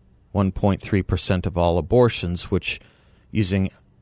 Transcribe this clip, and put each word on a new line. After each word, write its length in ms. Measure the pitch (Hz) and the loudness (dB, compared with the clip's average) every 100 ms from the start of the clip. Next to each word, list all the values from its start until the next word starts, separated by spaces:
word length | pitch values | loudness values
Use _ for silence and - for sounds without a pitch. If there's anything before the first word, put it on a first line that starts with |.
| _ _ _ | _ _ _
one 180 | 101 95 | 0 0
point 300 | - 104 95 | 2 0 0
three 200 | - 101 | 0 -2
percent 440 | - 92 - 92 90 | 0 -2 0 -2 -2
of 120 | 87 | 0
all 200 | 87 85 | 2 0
abortions, 760 | 76 120 120 - 87 87 - | 2 4 4 2 -4 -6 -2
which, 300 | 92 - - - _ _ _ _ | -2 -2 -8 -12 _ _ _ _
using 400 | - 92 98 95 - _ _ | -2 0 0 -2 -6 _ _